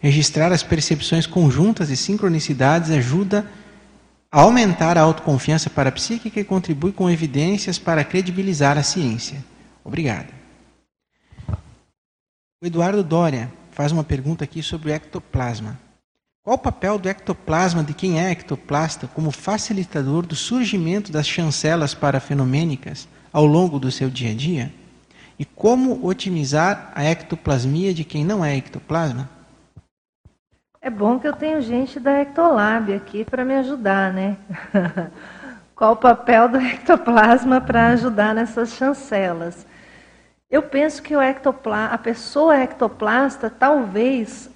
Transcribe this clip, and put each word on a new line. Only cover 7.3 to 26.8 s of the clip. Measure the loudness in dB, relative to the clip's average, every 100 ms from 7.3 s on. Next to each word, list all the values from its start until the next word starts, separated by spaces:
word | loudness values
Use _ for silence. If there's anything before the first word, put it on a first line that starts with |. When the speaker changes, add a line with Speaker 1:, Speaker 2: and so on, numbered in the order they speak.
| 0 0 -2 -4 -6
Speaker 1:
para | 0 0
credibilizar | 0 -2 -2 -4 -4 2 2 2
a |
ciência. | 0 -2 -2 -4 -8 -12 -16 -20 -20 _
Obrigado." | -10 -6 -4 -4 -10 -20 -20 _ _ _ _ _ _ _ _ -16 -10 -10 -10 -20 _ _ _ _ _ _ _ _
O | -6
Eduardo | 0 0 0
Doria | 0 2 2 -2 -6 -14 -14
faz | -4 -2
uma | 0
pergunta | -2 -2 -2 -4
aqui | -6 -8
sobre | -8 -8 -6
o |
ectoplasma. | -6 -8 -14 -6 -4 -4 -6 -10 -14 _ _ _ _ _ _
Qual | -4 -4
o |
papel | -4 -4 -4 -2
do | -4
ectoplasma | -6 -8 -8 -2 0 2 0
de | -2
quem | -4 -2 0
é | -2
ectoplasta | -4 -6 -10 -4 -4 -2 -6 -10
como | -6 -4
facilitador | -4 -6 -4 -4 -4 -4 -4 -2 -2 -2
do |
surgimento | -8 -4 -2 -2 -2 -2 -4 -4
das | -4 -4
chancelas | -2 -2 -2 0 0 -2
parafenomênicas | -2 -2 0 -2 0 0 0 -2 -4 -10 -16 -16 -20 _
ao | 4 6
longo | 6 2 0
do | -4
seu | -4 -4
dia | -4 -6
a |
dia? | -4 -4 -4 -6 -12 -20 _ _ _ -20 -12
E |
como | -12 -2 2 2 2 0 -4
otimizar | -4 -4 -2 0 2 2 -2